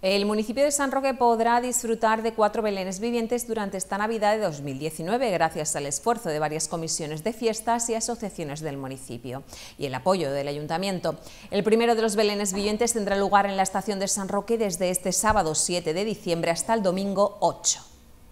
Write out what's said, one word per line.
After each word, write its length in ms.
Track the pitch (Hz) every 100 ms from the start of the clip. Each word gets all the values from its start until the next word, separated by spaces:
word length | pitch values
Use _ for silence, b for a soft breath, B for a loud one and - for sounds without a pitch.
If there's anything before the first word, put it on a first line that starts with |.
El 240 | 190 202 202
municipio 380 | 214 214 240
de 80 | 285
San 180 | 285 277
Roque 240 | 269 269
podrá 460 | 262 240 233 233 240
disfrutar 640 | 247 240 226 226 226 220
de 100 | 226
cuatro 260 | 220 208 208
belenes 380 | 214 196 185 185
vivientes 480 | 233 240 226 240 233
durante 300 | 220 202 190
esta 200 | - 196
Navidad 360 | 214 226 208
de 80 | 220
dos 180 | 202 147
mil 180 | 143 135
diecinueve, 500 | 151 156 165 233 262
gracias 460 | 175 160 165 151 160
al 100 | 143
esfuerzo 420 | 139 - 233 180
de 120 | 151
varias 260 | 151 151 -
comisiones 560 | 170 165 - 156 156
de 100 | 180
fiestas 560 | 233 226 220 - 240 233
y 60 |
asociaciones 640 | 226 226 233 202 - 156 143
del 160 | 156 139
municipio 680 | 131 131 - 120 127 127 - B B B
y 80 | 139
el 80 |
apoyo 380 | 127 151 190 147
del 160 | 139 143
ayuntamiento. 720 | 147 151 165 196 185 165 151 B B B
El 100 | 202
primero 320 | 202 220 233
de 80 | 226
los 140 | 220 208
belenes 360 | 208 208 208
vivientes 400 | 185 202 214 233
tendrá 240 | 233 202 196
lugar 300 | 196 196 202
en 100 | 190
la 60 |
estación 380 | 190 202 190 196
de 80 | 196
San 200 | - 190
Roque 300 | 202 196 233
desde 320 | 214 175 185
este 220 | 180 190
sábado 420 | 180 214 214 160
siete 400 | 156 - 175 175
de 100 | 160
diciembre 460 | 214 202 - 170 165
hasta 240 | 165 -
el 80 | 226
domingo 560 | 190 185 196 196 202 -
ocho. 460 | 175 - - - - - - - -